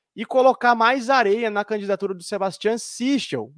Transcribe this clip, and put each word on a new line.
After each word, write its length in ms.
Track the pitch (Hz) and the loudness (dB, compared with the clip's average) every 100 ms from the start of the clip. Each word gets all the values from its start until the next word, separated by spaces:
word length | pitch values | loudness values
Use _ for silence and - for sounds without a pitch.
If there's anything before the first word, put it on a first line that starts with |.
| _ - | _ -12
e 80 | 220 | -2
colocar 480 | 262 262 247 247 | 4 4 4 4
mais 360 | 233 226 269 233 | 4 2 2 2
areia 400 | 269 208 208 226 | 2 2 2 0
na 160 | 208 208 | -2 -4
candidatura 480 | 214 202 196 202 | -4 -2 -4 -4
do 100 | 190 | -8
Sebastián 540 | 175 202 190 - 208 226 | -8 -4 -4 -2 -2 -2
Sichel, 760 | - - 247 277 - 135 110 | -6 -4 0 0 -2 -6 -8